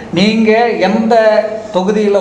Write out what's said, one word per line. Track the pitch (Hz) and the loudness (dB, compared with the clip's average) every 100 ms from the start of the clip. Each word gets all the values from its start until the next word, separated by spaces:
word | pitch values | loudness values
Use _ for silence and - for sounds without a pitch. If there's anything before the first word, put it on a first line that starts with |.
| - 165 | -6 -2
நீங்க | 214 226 214 226 233 180 185 | 0 2 2 2 0 0 -2
எந்த | 226 226 226 220 214 - - - | 0 2 2 2 2 -2 -8 -6
தொகுதியில | 180 190 214 208 202 | -4 -2 0 0 0